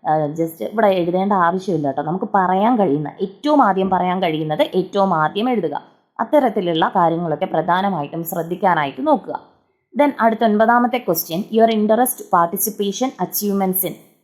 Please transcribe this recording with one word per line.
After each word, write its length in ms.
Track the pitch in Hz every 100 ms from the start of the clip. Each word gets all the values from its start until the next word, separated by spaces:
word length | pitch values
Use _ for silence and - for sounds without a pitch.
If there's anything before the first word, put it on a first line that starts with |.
| 175
ആ, 180 | 156 147
just 380 | 160 165 165 214
ഇവിടെ 140 | 208 214
എഴുതേണ്ട 460 | 190 170 180 190
ആവശ്യമില്ല 540 | 202 170 190 185 165 143
കേട്ടോ. 160 | 135
നമുക്ക് 260 | 151 185 220
പറയാൻ 440 | 202 180 185 214 247
കഴിയുന്ന, 340 | 190 143 147 -
ഏറ്റവും 400 | 190 - 285 294
ആദ്യം 280 | 233 190 190
പറയാൻ 320 | 185 180 180
കഴിയുന്നത് 400 | 185 156 156 156 -
ഏറ്റവും 400 | 185 180 202 196
ആദ്യം 360 | 165 156 196 240
എഴുതുക. 320 | 240 240 143 - _ _ -
അത്തരത്തിലുള്ള 720 | 226 302 254 214 175 160 190 208
കാര്യങ്ങളൊക്കെ 480 | 170 165 170 147
പ്രധാനമായിട്ടും 800 | 185 160 170 180 196 180 143 165
ശ്രദ്ധിക്കാനായിട്ട് 840 | 165 180 165 175 196 165 143 - 285
നോക്കുക. 340 | 262 - - - _ _ _ _ -
Then 140 | 285 -
അടുത്ത 240 | 226 220
ഒൻപതാമത്തെ 540 | 233 208 220 240 240 247
ക്വസ്റ്റ്യൻ, 460 | 247 165 - 160 -
your 140 | 220 226 220
interest, 400 | 208 220 247 - - 180
participation, 720 | 170 190 - 202 202 190 254 - 180
achievements 560 | - 208 196 190 185 165
in. 40 | - - _